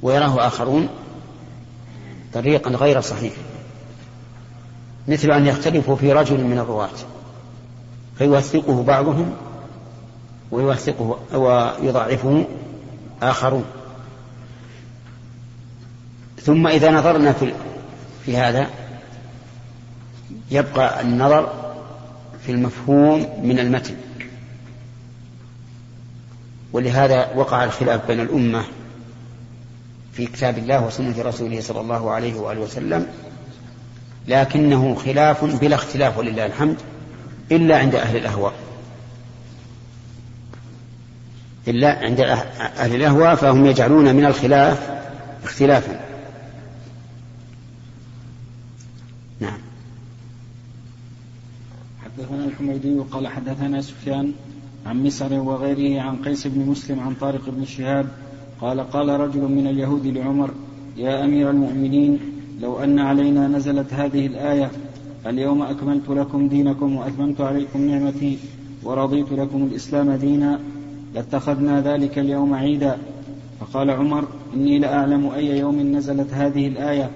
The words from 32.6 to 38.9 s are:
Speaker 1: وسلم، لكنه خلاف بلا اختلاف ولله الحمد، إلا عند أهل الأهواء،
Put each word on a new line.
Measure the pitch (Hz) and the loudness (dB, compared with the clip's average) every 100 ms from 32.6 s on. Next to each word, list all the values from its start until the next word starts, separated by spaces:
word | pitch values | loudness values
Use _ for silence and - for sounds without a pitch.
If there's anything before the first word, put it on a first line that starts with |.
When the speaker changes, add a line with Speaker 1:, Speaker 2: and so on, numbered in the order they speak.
Speaker 1:
وسلم، | 107 123 - - - - - - - - - - - - - - - | -6 -6 -2 -2 -2 -8 -16 -18 -18 -18 -20 -20 -20 -20 -20 -16 2
لكنه | 127 135 147 151 139 131 | 4 4 4 6 6 4
خلاف | 120 131 135 151 147 151 139 | 0 0 4 4 4 0 2
بلا | 147 147 | 2 2
اختلاف | - 135 135 107 | 0 0 2 2
ولله | 113 110 107 | -4 -2 -4
الحمد، | 101 151 - - - - - - - - | 0 0 0 -6 -16 -16 -16 -16 -16 2
إلا | 165 165 151 | 4 6 6
عند | 135 | 6
أهل | 127 120 113 | 2 2 0
الأهواء، | 117 104 101 - - - - | -2 -2 -2 -4 -16 -16 -18